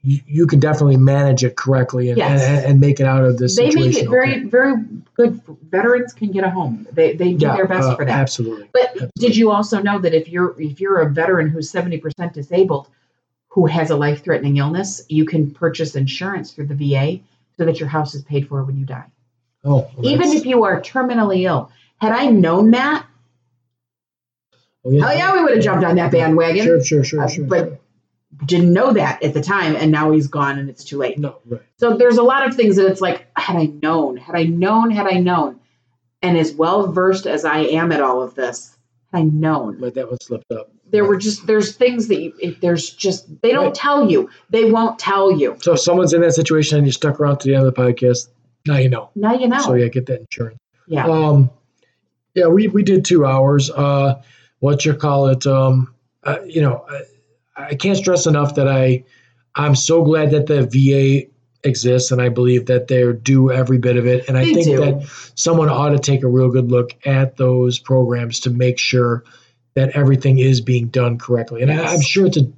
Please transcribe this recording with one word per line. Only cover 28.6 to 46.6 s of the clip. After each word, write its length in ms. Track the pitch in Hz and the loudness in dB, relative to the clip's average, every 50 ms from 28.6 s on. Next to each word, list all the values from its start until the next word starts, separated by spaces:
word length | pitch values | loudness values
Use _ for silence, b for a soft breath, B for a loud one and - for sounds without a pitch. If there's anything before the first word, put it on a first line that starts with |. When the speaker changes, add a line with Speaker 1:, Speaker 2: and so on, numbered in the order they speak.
| 175 175 | 4 4
Speaker 2:
know 200 | 175 190 247 269 | 4 4 4 2
that 300 | 233 202 - 135 123 - | 2 2 0 -2 -4 -4
at 120 | - 151 143 | -6 -4 -4
the 60 | 156 | -4
time, 320 | 143 170 202 196 180 156 156 | -4 -2 -2 -2 -2 -2 -2
and 160 | - 156 156 | 0 2 0
now 220 | 151 151 156 156 | 2 2 2 2
he's 160 | 156 156 143 139 | 2 2 0 -2
gone, 300 | - 151 143 139 139 139 | -4 -4 -4 -4 -4 -6
and 100 | 139 139 | -8 -10
it's 140 | - - - | -12 -16 -18
too 120 | - 147 139 | -12 -8 -6
late. 200 | 135 127 - 147 | -6 -6 -6 -6
Speaker 1:
No, 200 | 147 139 - - _ | -8 -8 -10 -14 _
right. 140 | 120 120 - _ _ _ _ | -12 -12 -12 _ _ _ _
Speaker 2:
So 180 | 240 240 220 | -2 -2 2
there's 220 | 233 247 247 226 240 | 2 4 4 4 4
a 40 | |
lot 240 | 233 254 262 269 277 | 4 4 2 2 -2
of 80 | 247 - | -2 0
things 220 | - 233 208 190 | 2 2 2 4
that 100 | 196 190 190 | 4 2 2
it's 120 | 190 - | 2 0
like, 260 | 190 175 - - - _ _ | -4 -4 -4 -6 -10 _ _
had 200 | - - - 175 | -8 -6 -4 -2
I 100 | 170 156 151 147 147 | -2 -2 -2 -4 -6
known, 340 | 151 156 165 165 147 135 127 | -4 -2 -2 -2 -2 -4 -6
had 200 | 123 - - 170 | -10 -12 -8 -4
I 80 | 170 165 | -2 -2
known, 460 | 165 170 170 180 196 220 226 233 226 | 0 0 0 0 2 4 4 4 2
had 140 | 214 208 202 | 0 0 -2
I 80 | 196 185 180 | 0 0 0
known, 400 | 180 180 175 170 147 135 123 - _ _ _ _ _ _ _ _ _ _ _ _ | 0 0 0 0 -2 -4 -8 -12 _ _ _ _ _ _ _ _ _ _ _ _
and 160 | - 180 170 165 | -2 0 2 2
as 140 | 160 - 147 | 0 -2 -2
well 380 | 151 160 170 185 208 202 175 | -2 -2 0 0 0 -2 -2
versed 340 | 160 180 185 190 190 190 - | -2 0 0 0 0 0 -2
as 180 | - - 151 151 | -4 -4 -4 -2
I 160 | 156 151 156 | -2 -2 -2
am 300 | 156 131 151 160 170 170 | -2 -2 -2 -2 0 0
at 100 | 160 143 | 0 0
all 220 | 139 131 123 127 | 0 -2 -2 -2
of 120 | 127 120 - | -4 -6 -8
this, 400 | 135 127 123 127 - - - _ _ _ _ _ _ _ _ | -8 -8 -8 -8 -12 -18 -20 _ _ _ _ _ _ _ _
had 60 | - 170 | -4 -2
I 40 | 160 | 0
known. 540 | 156 151 151 156 156 156 135 120 107 98 - | 0 0 0 -2 -2 -2 -4 -4 -8 -10 -8
Speaker 1:
But 140 | 127 123 - | -10 -8 -8
that 140 | 131 127 113 | -8 -8 -8
one 120 | 123 123 | -10 -12
slipped 320 | - - 120 110 _ _ | -10 -12 -12 -12 _ _
up. 180 | 117 113 - _ _ _ _ _ | -12 -12 -12 _ _ _ _ _
Speaker 2:
There 160 | 208 208 202 | 0 0 2
were 120 | 196 202 | 2 0
just, 320 | 185 202 214 208 - - - | 0 0 -4 -6 -6 -2 0
there's 260 | 214 214 196 - - | 0 0 0 -2 -2
things 320 | _ 247 247 247 233 214 | _ 0 0 0 -2 -2
that 140 | - 196 151 | -2 -2 -4
you, 100 | 165 165 - - | -4 -10 -10 -8
if 200 | - 170 - - | -8 -8 -8 -4
there's 280 | - 175 175 156 - - | -2 0 0 0 -2 -8
just, 360 | - _ - 190 175 - _ - 151 - | -12 _ -4 -4 -4 -4 _ -20 -12 -2
they 80 | - 226 | 0 0
don't 140 | 262 285 285 | 2 2 0
Speaker 1:
Right. 100 | 233 - | -2 -2
Speaker 2:
tell 340 | - - 285 285 285 247 202 | -2 -2 0 2 2 2 2
you. 220 | 165 135 - B B B B B | 2 2 0 B B B B B
They 200 | - 226 226 220 | 0 2 2 2
won't 300 | 214 226 226 226 226 - | 2 2 0 -2 -2 -6
tell 320 | - 190 196 196 196 196 | -6 -4 -2 2 2 2
you. 240 | 175 151 139 117 - - | 2 2 0 -2 -2 -4
Speaker 1:
So 120 | - 170 | 0 0
if 80 | 165 165 | 0 2
someone's 320 | - 175 170 185 180 156 | 2 0 2 2 2 2
in 80 | 156 170 | 2 2
that 140 | 175 165 143 | 2 2 2
situation 440 | 165 160 - 160 156 | 0 0 0 2 0